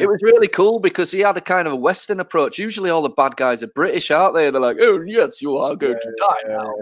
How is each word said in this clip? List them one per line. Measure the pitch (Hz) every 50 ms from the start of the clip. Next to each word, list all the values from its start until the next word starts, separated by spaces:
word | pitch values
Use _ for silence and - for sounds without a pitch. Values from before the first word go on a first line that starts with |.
it | 160 202
was | 202 190 196
really | 220 233 240 226
cool | 202 - - 185 208 226 226
because | 190 - - - 180 156
he | - 190
had | 196 202 196
a | 190
kind | - - 185 185 175
of | 160 143
a |
Western | 131 123 156 185 190 - - 208 190
approach. | 180 - - 170 147 127 - -
Usually | 196 220 214 220 196 185
all | 165 165
the | 156 143
bad | 113 - 139 135 131
guys | - 135 127 123 113 117
are |
British, | 110 _ 135 156 185 135 170 151 -
aren't | 151 156 180 190 123
they? | 165 156 143
They're | 131 135
like, | 131 123 117 101
Oh, | - 240 208 185 165
yes, | 180 214 190 185 135 - -
you | 135 143 139
are | 135 151 - 147
going | - 147 135 123 117
to | 117 117 113
die | 117 180 202 170 - - 110
now. | 107 107 107 107 107 107